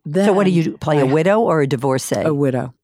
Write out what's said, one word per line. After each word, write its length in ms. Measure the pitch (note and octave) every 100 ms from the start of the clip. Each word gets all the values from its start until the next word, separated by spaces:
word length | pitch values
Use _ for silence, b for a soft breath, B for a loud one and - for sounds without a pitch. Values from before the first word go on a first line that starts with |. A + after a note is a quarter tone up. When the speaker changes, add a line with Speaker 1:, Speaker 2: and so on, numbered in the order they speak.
| D#3
Speaker 1:
So 180 | E3+ G3+
what 120 | F#3+ F#3+
do 60 |
you 120 | E3+
Speaker 2:
Then 140 | D#3 -
Speaker 1:
play, 200 | D3+ D3+
a 60 | C3+
Speaker 2:
I 60 |
Speaker 1:
widow 300 | D#3 E3+ G#3+
or 200 | A#3 D#3+
a 60 | C3+
divorcee? 480 | C3 C3 C3 - -
Speaker 2:
A 180 | D#3+
widow. 400 | C#3+ C#3+ B2+ B2 -